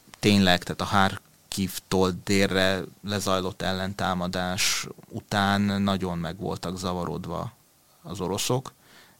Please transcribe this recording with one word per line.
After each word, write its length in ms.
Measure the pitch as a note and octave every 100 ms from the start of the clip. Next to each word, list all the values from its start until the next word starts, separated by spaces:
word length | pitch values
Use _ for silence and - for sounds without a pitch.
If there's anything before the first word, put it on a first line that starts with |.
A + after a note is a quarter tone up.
| _ -
tényleg, 440 | G#2+ G2+ F#2+ F2
tehát 180 | - D#2+
a 40 |
Harkivtól 1300 | F#2 G#2 F#2+ G2 - _ _ - F#2+ - - F#2+ F#2 F2+
délre 560 | - G2 G2 F#2+ F#2 F#2+ - -
lezajlott 600 | G2 G#2 F#2+ F#2+ F#2 -
ellentámadás 1200 | F2+ F#2 F#2+ G2+ F#2 F2+ F2+ F#2 F2+ F#2 - - - - -
után 520 | G#2+ - G#2 G2 G2+
nagyon 580 | G2+ G2 G2+ F#2+ F#2+ F2
meg 180 | E2 F#2
voltak 420 | F#2 F2+ F2+ F2+
zavarodva 720 | F#2 F2+ E2+ D#2+ E2+ E2 G2+ - _ _ _ _
az 180 | - F2+
oroszok, 520 | F2 G2+ - B2 C3+ - _ - -